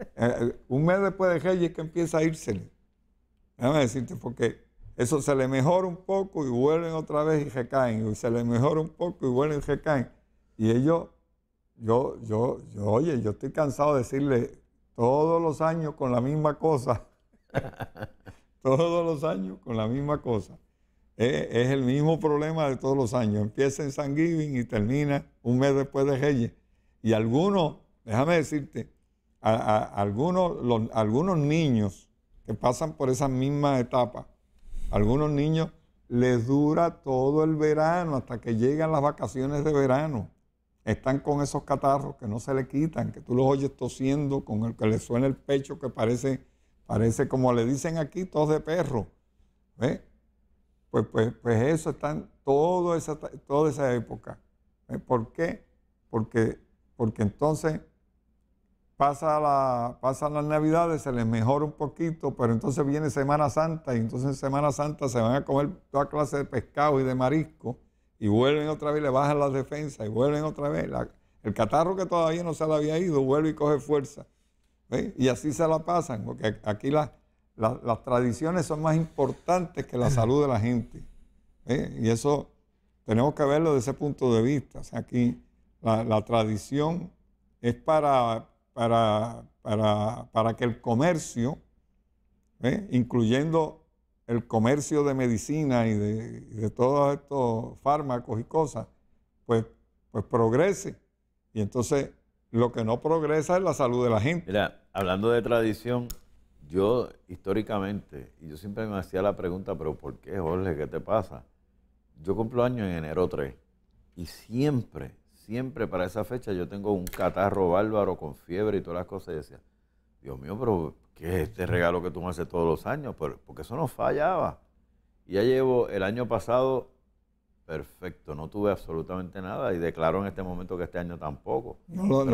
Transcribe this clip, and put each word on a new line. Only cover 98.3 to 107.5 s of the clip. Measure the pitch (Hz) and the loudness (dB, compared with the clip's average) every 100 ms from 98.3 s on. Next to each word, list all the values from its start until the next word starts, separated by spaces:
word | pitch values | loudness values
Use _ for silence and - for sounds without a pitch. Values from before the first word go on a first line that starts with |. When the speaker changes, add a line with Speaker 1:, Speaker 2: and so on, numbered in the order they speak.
| 110 | -6
Speaker 1:
y | |
cosas, | 117 160 147 113 107 _ _ _ _ _ - | -2 -2 -2 -4 -12 _ _ _ _ _ 0
pues, | 113 110 - _ _ _ | 0 0 -8 _ _ _
pues | 117 - | -8 -2
progrese. | 120 113 123 190 196 - - _ _ _ _ _ | 2 4 4 2 0 -6 -14 _ _ _ _ _
Y | 110 | -4
entonces | 101 127 117 143 135 - _ _ _ | -2 -2 0 0 0 -8 _ _ _
lo | 117 120 | 0 0
que | 120 | 0
no | 110 123 | -2 0
progresa | 156 165 147 156 151 180 | 0 0 2 0 2 2
es | |
la | 185 143 | 2 2
salud | 127 123 | 2 2
de | 120 | 2
la | 110 | 2
gente. | 123 170 - | 2 -2 -2
Speaker 2:
Mira, | 101 85 - _ | 0 0 -4 _
hablando | 95 95 95 113 | -4 0 0 2
de | 120 | 2
tradición, | 110 117 110 104 120 123 120 - - - _ _ 71 | 2 2 2 -2 -4 -4 -4 -12 -20 -20 _ _ -6
yo | 90 101 123 92 - _ | 0 2 2 -2 -10 _
históricamente, | 90 95 | -12 -4